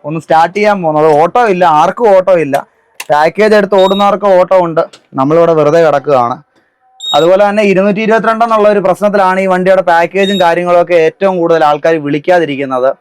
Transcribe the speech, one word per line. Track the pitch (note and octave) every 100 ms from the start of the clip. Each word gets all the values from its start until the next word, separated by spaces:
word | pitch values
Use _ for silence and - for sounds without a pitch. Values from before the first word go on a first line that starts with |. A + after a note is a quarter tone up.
| D3
ഒന്ന് | D#3+
സ്റ്റാർട്ട് | - D#3+ E3+ G3+
ചെയ്യാൻ | G#3 G3+
പോകുന്നത്. | E3 D#3 D#3+ D3
ഓട്ടോ | E3+ A#3+ A#3
ഇല്ല, | F3+ F3 D3+
ആർക്കും | E3+ F#3+ A#3 F#3+
ഓട്ടോ | F#3 F3+ D3
ഇല്ല. | C3+ - _ _ _ -
പാക്കേജ് | D3 D#3+ F#3+ G#3+ G#3+
എടുത്ത് | G3 G3+
ഓടുന്നവർക്ക് | F#3+ G3 G3+ G3 G#3 F3+
ഓട്ടോ | F#3 F#3+ E3+
ഉണ്ട്, | D#3+ - - _ -
നമ്മളിവിടെ | C#3 E3 E3+ D#3+
വെറുതെ | D3 E3 D#3+
കിടക്കുകയാണ്. | C#3+ C#3 C3 A#2+ C#3 _ _ _ _ _ _ - D3
അതുപോലെ | E3 F#3+ G3+
തന്നെ | G#3 G#3
ഇരുന്നൂറ്റി | F#3 G3+ G3+ A3
ഇരുപത്തിരണ്ട് | A3+ A3+ A3+ A#3
എന്നുള്ള | A3 G#3
ഒരു | G#3 F#3
പ്രശ്നത്തിലാണ് | F3 G3+ G3+ F#3+ F#3+ F#3+
ഈ |
വണ്ടിയുടെ | F#3 F#3 F#3+ F3+
പാക്കേജും | E3 F3 F#3+ G3 G3
കാര്യങ്ങളൊക്കെ | F3 E3+ F3 F3 E3+ F3 D#3+
ഏറ്റവും | _ G3 F#3
കൂടുതൽ | E3 E3 D3+
ആൾക്കാർ | D3 E3 E3 C#3+
വിളിക്കാതിരിക്കുന്നത്. | D3 D#3+ F3+ D#3 C3+ C#3 B2+ C3 -